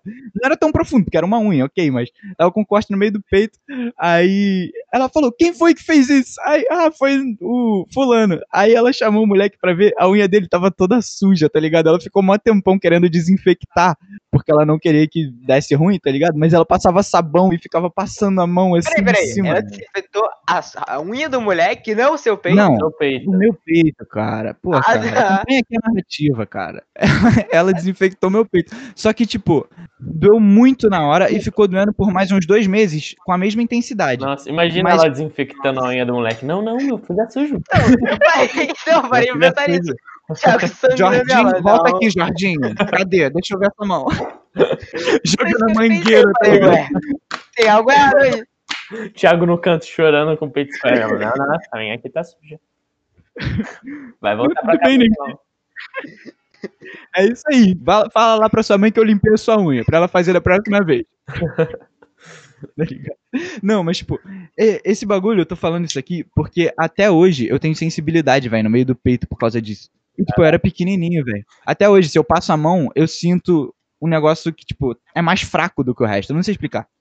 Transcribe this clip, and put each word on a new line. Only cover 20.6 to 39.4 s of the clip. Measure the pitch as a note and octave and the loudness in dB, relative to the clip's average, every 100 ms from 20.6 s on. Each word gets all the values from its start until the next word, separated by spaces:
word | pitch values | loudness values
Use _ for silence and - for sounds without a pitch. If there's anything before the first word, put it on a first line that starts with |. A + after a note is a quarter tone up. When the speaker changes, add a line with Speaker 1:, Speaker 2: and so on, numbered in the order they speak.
| - - - | -6 -12 -10
Speaker 2:
a | C3+ | -8
unha | E3+ A#3+ D#4 | -8 -8 -4
do | B3+ | -4
moleque, | G#3 F3 F3 A#3+ - | -2 0 -2 -2 -6
não | G#3+ C4+ | -2 0
o | D4+ | 0
seu | A#3 G3+ | -2 -2
peito? | F3 F#3 | 2 4
Speaker 1:
Não, | G3 A#2+ | 4 2
Speaker 3:
Seu | D#3 | -2
peito. | D#3 D3 C3 F#3 | -2 -4 -4 -2
Speaker 1:
o | F#3 | 0
meu | A3 F#3 | 0 0
peito, | D#3+ E3 D#3+ - A2+ | -2 2 2 -2 -12
cara. | G#2+ G#2+ G#2+ A2 - | -6 -6 -6 -8 -8
Pô, | F3+ | -2
Speaker 2:
Ah, | D3 | 0
Speaker 1:
cara, | C#3 A3+ A3+ | 2 0 0
Speaker 2:
tá. | B3+ G#3 G3 | 0 0 0
Speaker 1:
acompanha | A3+ C4+ | 0 -2
aqui | A#3 A#3 | -2 -6
a | A3 | -4
narrativa, | G#3 - - D3 A#2 G#2 | -4 -6 -4 -2 -2 -6
cara. | G#2 F2 - - - | -8 -10 -12 -16 -2
<laughs> | - - A3+ A3+ F#3+ | 0 2 2 2 2
Ela | E3 F#3 | 0 2
desinfectou | F3 F3+ F#3 F#3+ - F#3 | 0 -4 -2 -2 -2 -2
meu | G#3 | 0
peito. | A3 F3 - A#3 C4 | 0 0 -2 -10 -20
Só | - A3 | -4 -2
que, | G#3+ | 0
tipo, | A3 G#3+ - D3 - - E3+ - | -2 -2 0 -2 -2 -18 -20 -16
doeu | B2+ D#3+ G3 A3+ | -10 2 4 6
muito | G3+ G#3 B3+ C4+ A3 | 6 6 6 4 0
na | F#3 D3 | 0 2
hora | E3 F#3+ | 2 2
e | G#3+ | 0
ficou | - - G3+ | -4 0 0
doendo | F#3 G#3 | 2 -2
por | G#3+ G3+ | 0 -2
mais | F#3 F#3+ | 0 0
uns | G3 D#3+ | 0 2
dois | G#3+ G3 | 2 2
meses | G#3 G#3 D3+ - - | 2 0 -2 -8 -12
com | - | -4
a | F3+ | -2
mesma | G3 G#3+ | -2 -2
intensidade. | A#3 A#3+ - A3 D3+ B2 | -2 -4 -6 -4 -2 -2
Speaker 3:
Nossa, | C3+ C#3 C3+ | -4 -6 -6
imagina | D#3 E3+ E3+ F3 | -2 0 0 2
Speaker 1:
Mas | E3+ | 4
Speaker 3:
ela | D#3+ | 4
desinfectando | C3+ D#3 - C#3 - C3+ C3 | 0 -8 -6 -8 -4 -4 -2
a | B2+ | -2
unha | B2+ | -2
do | B2 | -2
moleque. | B2 A2+ A2+ | -2 -4 -4
"Não, | C3 F3+ | -6 -6
não, | A3 A#3+ | -4 -4
meu | C#4 A#3 | -4 -6
filho | - F3+ | -6 -4
é | A3+ | -4
sujo." | C4 D4 | -4 -4
Speaker 2:
Não, | G#3 | -6
<laughs> | - - - B3+ - - D5+ - A#4 - D4 | -2 0 4 2 2 0 2 2 0 -2 -6
então, | C#4+ D#4 D#4+ | -4 0 0
Speaker 3:
Meu | A#3 | 2
Speaker 2:
para | B3 | 0
Speaker 3:
filho | A#3+ | 0
é | |
Speaker 2:
inventar | F#3+ | 2